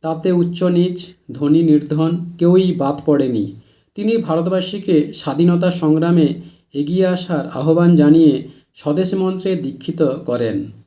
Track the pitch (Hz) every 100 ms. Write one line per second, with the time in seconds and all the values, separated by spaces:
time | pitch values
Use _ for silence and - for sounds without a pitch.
0 | 160 160 190 180 170 - 180 175 180 180
1 | - - _ 120 147 156 165 151 147 151
2 | 160 175 - - 170 185 185 165 139 147
3 | - 147 131 117 98 - _ _ _ -
4 | 208 226 - 165 175 185 185 202 196 160
5 | 147 - - 143 175 175 180 170 160 156
6 | 170 175 147 - - _ _ 139 147 180
7 | 185 180 - 160 131 131 147 160 175 170
8 | 147 160 160 131 - - _ - - 151
9 | 185 190 185 185 196 180 139 - - 175
10 | 147 131 - 120 117 101 95 -